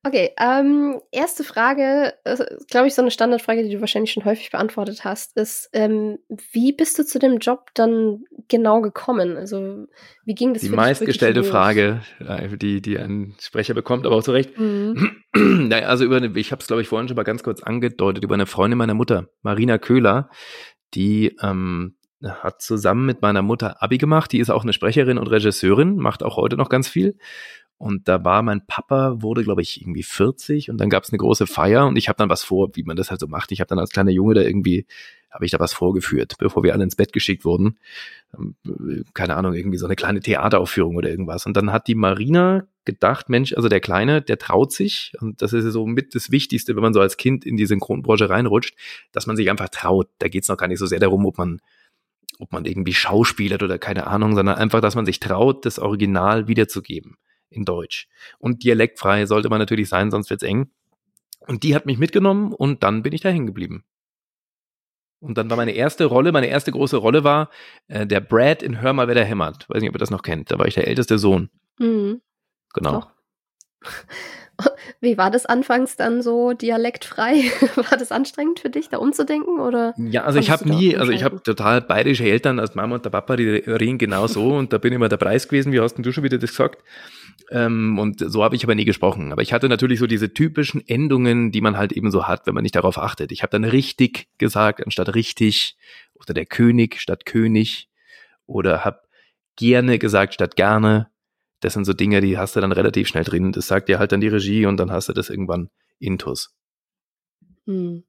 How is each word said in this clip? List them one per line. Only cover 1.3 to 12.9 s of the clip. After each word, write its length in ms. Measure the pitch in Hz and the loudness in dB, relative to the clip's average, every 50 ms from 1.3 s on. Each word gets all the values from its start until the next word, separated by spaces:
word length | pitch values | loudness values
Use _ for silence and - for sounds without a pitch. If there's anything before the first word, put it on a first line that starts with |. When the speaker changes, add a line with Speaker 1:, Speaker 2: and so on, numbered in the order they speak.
| - - 294 | -4 -8 -10
Speaker 1:
Frage, 680 | - - 220 226 254 277 285 269 262 277 285 285 - - _ _ | -8 -2 0 0 2 2 2 0 2 2 2 0 0 -4 _ _
äh, 120 | - - 254 - - - - - _ | -6 -4 -4 -4 -6 -8 -16 -14 _
glaub 140 | - 247 254 | 2 4 4
ich, 100 | 277 269 | 4 4
so 60 | - | 2
eine 100 | 254 247 | 0 0
Standardfrage, 520 | 240 - 226 240 240 226 - - 226 226 | 2 0 0 2 2 0 0 -2 0 0
die 80 | 226 208 | 0 -2
du 80 | 202 202 | -4 -4
wahrscheinlich 320 | 214 208 - 214 220 214 | -4 -2 -2 -2 -2 -2
schon 140 | - 214 202 | -4 -2 -2
häufig 240 | 208 220 220 - - | -2 -2 -2 -4 -10
beantwortet 520 | - - - 220 - 220 202 208 214 - | -4 -4 -4 -2 -2 -6 -6 -6 -8 -8
hast, 320 | - 196 202 220 - - _ | -8 -8 -8 -8 -12 -8 _
ist, 360 | 220 214 214 - - - _ | -4 -4 -4 -6 -12 -12 _
ähm, 460 | - 220 214 214 214 214 214 214 208 - _ _ 220 208 - - | -2 0 0 2 2 0 -2 -4 -6 -10 _ _ -16 -16 -16 -6
wie 200 | - 233 240 269 285 | -2 0 2 2 2
bist 240 | - 320 311 - - | 2 0 0 0 -2
du 80 | 294 | -2
zu 120 | - - 254 | -2 0 2
dem 200 | 277 262 254 220 | 4 4 4 2
Job 320 | - 247 247 262 _ _ | 0 -2 -2 -2 _ _
dann 520 | _ - 226 233 233 226 220 220 208 208 247 _ - - - _ | _ 2 2 4 4 2 2 0 -2 -4 -12 _ -20 -20 -4 _
genau 340 | - 233 226 214 214 226 | 0 2 4 4 4 4
gekommen? 560 | 220 208 - - - - 247 208 180 175 170 160 | 2 0 -6 -6 -4 -2 0 0 0 -2 -2 -6
Also, 480 | 185 202 208 196 190 196 196 208 208 - _ _ - - _ _ _ | -8 -8 -8 -8 -8 -10 -10 -14 -18 -20 _ _ -20 -20 _ _ _
wie 80 | 220 208 | -8 -4
ging 180 | - 233 262 | 0 0 0
das 80 | 247 220 | 0 0
Speaker 2:
Die 60 | - 101 | -2 -2
Speaker 1:
für 40 | |
dich 40 | 110 | 2
wirklich 0 | |
Speaker 2:
meistgestellte 640 | 110 113 123 139 - - 139 127 - 123 113 110 123 | 2 2 2 2 0 0 -2 0 2 4 4 4 4
Speaker 1:
los? 80 | 98 98 | 0 2
Speaker 2:
Frage, 540 | 98 101 92 104 107 104 101 101 110 117 110 - - _ | 4 4 4 6 6 4 4 2 0 -4 -8 -14 -20 _
äh, 360 | - - 98 - - 98 104 - | -12 -10 -8 -8 -8 -8 -8 -6
die, 240 | 104 104 101 98 | -4 -2 -2 -2
die 160 | 98 104 | -4 -6